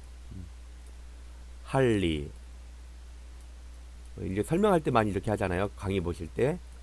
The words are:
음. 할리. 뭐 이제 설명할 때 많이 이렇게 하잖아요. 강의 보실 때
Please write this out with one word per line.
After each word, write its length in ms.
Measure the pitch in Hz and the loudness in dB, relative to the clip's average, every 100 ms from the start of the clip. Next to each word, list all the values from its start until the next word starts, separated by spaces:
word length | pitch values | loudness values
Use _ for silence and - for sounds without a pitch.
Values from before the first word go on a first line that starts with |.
| - - - | -14 -14 -12
음. 120 | 92 87 - - - - - - - - - - - - | -12 -12 -14 -16 -14 -14 -14 -14 -14 -14 -14 -14 -14 0
할리. 640 | 135 127 104 87 76 71 - - - - - - - - - - - - - - - - - - - | 4 6 6 4 2 -2 -10 -16 -16 -16 -16 -16 -16 -16 -16 -16 -16 -16 -16 -16 -16 -16 -14 -14 -8
뭐 100 | 92 | -2
이제 180 | 98 | 0
설명할 360 | - 170 214 170 | 2 6 6 6
때 100 | 151 | 6
많이 180 | 120 107 | 6 6
이렇게 220 | 95 110 | 2 2
하잖아요. 380 | 101 95 87 101 - | 2 2 2 0 0
강의 240 | 98 98 | 0 2
보실 280 | 85 82 80 | 0 -4 -4
때 320 | - 127 175 - - | 2 2 2 -6 -16